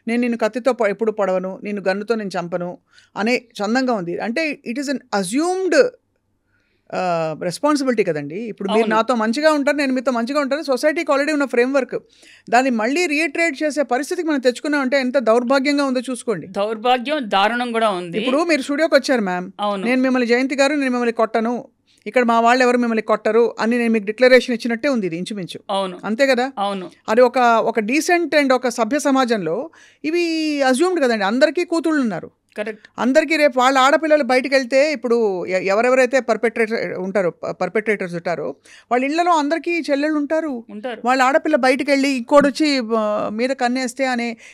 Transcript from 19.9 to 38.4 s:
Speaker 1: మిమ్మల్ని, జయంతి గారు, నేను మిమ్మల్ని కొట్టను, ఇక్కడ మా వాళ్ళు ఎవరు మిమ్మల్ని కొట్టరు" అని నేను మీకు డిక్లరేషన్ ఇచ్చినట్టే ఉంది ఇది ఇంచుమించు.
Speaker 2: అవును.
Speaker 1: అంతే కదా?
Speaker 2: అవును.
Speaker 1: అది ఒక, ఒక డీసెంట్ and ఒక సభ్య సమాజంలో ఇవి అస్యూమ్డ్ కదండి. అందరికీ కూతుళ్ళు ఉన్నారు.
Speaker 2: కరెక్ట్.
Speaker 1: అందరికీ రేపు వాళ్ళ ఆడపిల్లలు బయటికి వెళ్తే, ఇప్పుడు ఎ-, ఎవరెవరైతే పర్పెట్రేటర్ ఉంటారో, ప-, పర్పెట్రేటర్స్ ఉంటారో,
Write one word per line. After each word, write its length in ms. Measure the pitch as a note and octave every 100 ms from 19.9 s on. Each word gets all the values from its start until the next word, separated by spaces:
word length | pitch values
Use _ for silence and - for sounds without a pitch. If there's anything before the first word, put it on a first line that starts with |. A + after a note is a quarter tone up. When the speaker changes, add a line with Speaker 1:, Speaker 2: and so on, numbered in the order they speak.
| B3+
Speaker 1:
మిమ్మల్ని, 240 | C4 B3+ A#3+
జయంతి 300 | A#3+ C4 C4+
గారు, 160 | C#4
నేను 180 | D4 C4+
మిమ్మల్ని 220 | B3 A#3+
కొట్టను, 560 | A3+ A3 A3+ A3+ A#3+ - _ _ _ -
ఇక్కడ 160 | B3+
మా 180 | A#3+ A#3
వాళ్ళు 220 | A#3 B3+
ఎవరు 160 | B3 B3
మిమ్మల్ని 240 | A#3+ A3
కొట్టరు" 540 | G#3+ G#3+ A3 A3 A#3 -
అని 180 | A3 A#3+
నేను 140 | A#3
మీకు 120 | A3+
డిక్లరేషన్ 500 | G3 G#3+ B3+ B3+ A#3
ఇచ్చినట్టే 340 | A#3 A#3+ A3+ D4
ఉంది 180 | B3+ F#3
ఇది 100 | E3
ఇంచుమించు. 440 | F#3 G#3 E3+ - -
Speaker 2:
అవును. 300 | G3 F#3+ F3+
Speaker 1:
అంతే 220 | F#3 A3 C#4
కదా? 260 | B3 C4 C4
Speaker 2:
అవును. 320 | G3+ G3 F3 - -
Speaker 1:
అది 120 | B3
ఒక, 180 | B3 C4
ఒక 420 | A#3+ A3+ G#3+ A3+
డీసెంట్ 540 | G#3 C#4 D4+ F4 E4
and 180 | D4+ C#4
ఒక 160 | B3+ B3+
సభ్య 300 | A3+ A3 C#4+
సమాజంలో 720 | C#4+ C4+ B3+ A3+ E3 F3 D#4 - - _
ఇవి 580 | D4 E4+ E4+ D#4+ D#4 D4
అస్యూమ్డ్ 380 | C4+ B3 F4+ F4
కదండి. 240 | C4 A3+
అందరికీ 400 | G3 A#3+ D4+ D#4+
కూతుళ్ళు 360 | F4 E4 E4 D4+
ఉన్నారు. 300 | B3 E3+ - _ _ -
Speaker 2:
కరెక్ట్. 320 | G#3+ G#3+ - -
Speaker 1:
అందరికీ 380 | A3+ C4+ D#4 D#4
రేపు 220 | D4 B3
వాళ్ళ 200 | B3 C4+
ఆడపిల్లలు 440 | C4 D4+ D#4 D4+
బయటికి 320 | A#3+ B3+ C4+
వెళ్తే, 380 | C4+ C4 C4+ D4+
ఇప్పుడు 540 | D4 B3 A#3 A3 F#3 E3+
ఎ-, 160 | F#3
ఎవరెవరైతే 580 | F#3 G3 B3 C4 B3+ C4+
పర్పెట్రేటర్ 760 | B3 A3 A#3 A3 A3 A3+ F3 F3
ఉంటారో, 320 | F#3 G3 F3+
ప-, 200 | D#3+ -
పర్పెట్రేటర్స్ 640 | E3+ F#3 A3 G#3+ G3+ F#3
ఉంటారో, 420 | E3+ F3 E3